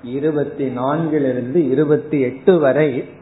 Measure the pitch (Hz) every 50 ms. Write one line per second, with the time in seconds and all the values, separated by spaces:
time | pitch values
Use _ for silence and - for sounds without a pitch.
0 | - 120 123 139 147 160 151 147 143 143 - - 139 127 123 123 123 135 147 160
1 | 165 160 151 151 139 131 123 123 117 123 135 175 160 127 131 131 156 147 151 147
2 | 151 - - 143 131 123 123 - - - 185 170 151 135 127 143 156 147 123 131
3 | - - - -